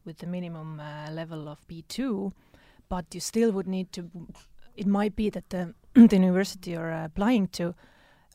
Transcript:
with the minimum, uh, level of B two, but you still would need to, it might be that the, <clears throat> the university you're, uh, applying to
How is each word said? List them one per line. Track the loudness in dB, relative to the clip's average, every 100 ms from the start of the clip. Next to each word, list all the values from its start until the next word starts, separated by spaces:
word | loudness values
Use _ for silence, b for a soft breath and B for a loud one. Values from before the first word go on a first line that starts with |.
with | -18 -12
the | -8
minimum, | -6 -8 -10 -12 -12
uh, | -12 -12 -10
level | -10 -10 -10 -12
of | -16 -18
B | -18 -12
two, | -6 -4 -4 -6 -10 b b b b -10
but | -8 -8
you | -10
still | -4 0 2
would | 0 -4
need | -6 -6
to, | -10 -14 -16 -18 -20 -20 -20 -18
it | -6 0
might | 0 0 -2
be | -4
that | -4 -6
the, | -8 -8 -10
<clears throat> | 4
the | 10 10 10
university | 6 4 0 -6 -10
you're, | -8 -6
uh, | -6 -6
applying | -2 2 2 2
to | -2 -6 -6 b b b b b